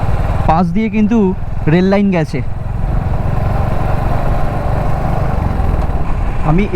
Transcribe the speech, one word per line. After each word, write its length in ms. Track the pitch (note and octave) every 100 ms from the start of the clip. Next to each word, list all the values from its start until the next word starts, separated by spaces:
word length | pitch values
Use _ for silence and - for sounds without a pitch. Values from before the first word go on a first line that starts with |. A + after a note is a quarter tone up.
| - - - - -
পাশ 160 | D#3+ F3 F3+
দিয়ে 120 | A3 G#3
কিন্তু 220 | G#3 A#3 F#3+ F#3+ - - -
রেল 140 | E3 F#3
লাইন 160 | G3 G3+ F3
গেছে। 220 | D3+ C#3 - - - - - - - - - - - - - - - - - - - - - - - - - - - - - - - - - - - - - - - - D3+
আমি 140 | E3 G3+